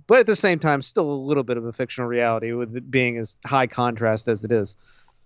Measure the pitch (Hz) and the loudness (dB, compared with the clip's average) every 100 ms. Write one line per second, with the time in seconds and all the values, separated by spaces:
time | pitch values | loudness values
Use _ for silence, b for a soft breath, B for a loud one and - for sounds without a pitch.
0 | - 247 220 202 190 165 156 139 - 208 | 4 6 6 2 2 2 2 0 -2 -2
1 | 151 139 135 143 123 120 117 - 123 - | -2 -2 -2 0 0 -4 -6 -6 -6 -6
2 | 120 120 117 113 113 120 113 123 127 131 | -4 0 0 0 -2 -4 -6 -8 -2 0
3 | 123 117 110 - - 139 123 - 120 110 | 2 -2 -8 -10 -2 0 2 0 -2 0
4 | 113 110 120 104 107 113 98 b b b | 0 0 -2 -4 0 -2 -2 b b b
5 | b _ | b _